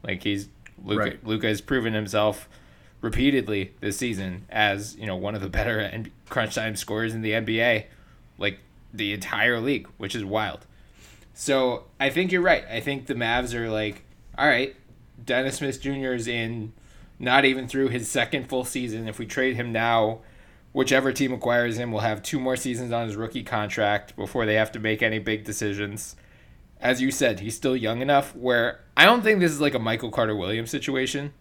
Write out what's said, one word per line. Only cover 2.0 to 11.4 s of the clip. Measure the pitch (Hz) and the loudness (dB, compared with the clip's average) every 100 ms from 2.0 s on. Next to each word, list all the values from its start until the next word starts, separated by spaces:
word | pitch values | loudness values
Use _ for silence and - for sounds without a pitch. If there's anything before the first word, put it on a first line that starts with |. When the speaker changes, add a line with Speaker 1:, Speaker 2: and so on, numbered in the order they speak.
| 104 104 107 101 - - - - - - | 0 2 2 0 -12 -20 -20 -20 -20 -6
Speaker 1:
repeatedly | 113 104 135 139 107 104 92 - | -2 2 4 4 0 -2 -4 -4
this | 104 98 | -4 -2
season | 123 98 95 90 - | -4 -4 -6 -8 -6
as, | 110 104 98 107 - | 2 2 2 -6 -10
you | 107 | -8
know, | 92 | -4
one | 98 107 | -4 -6
of | |
the | 98 | -4
better | 90 107 110 | -2 0 -2
N-, | 101 110 110 - - | -4 -6 -12 -16 -6
crunch | - 110 - | -2 -2 -2
time | 110 104 | -4 -6
scorers | - 107 113 110 | -4 -2 -2 -2
in | |
the | 110 | 0
N | 110 110 | 0 0
B | 110 | 2
A, | 120 110 - - - - - - | 2 2 -2 -20 -20 -20 -20 -4
like, | 101 - - - - | -4 -4 -20 -20 -16
the | 107 101 | -6 -4
entire | 101 92 101 117 117 | -4 -4 2 2 2
league, | 123 135 - - | 0 -2 -6 -12
which | 101 117 | -8 -6
is | 98 | -2
wild. | 107 104 - - - - - - - - | -2 -2 -6 -18 -20 -20 -20 -20 -20 -20
So | - | -10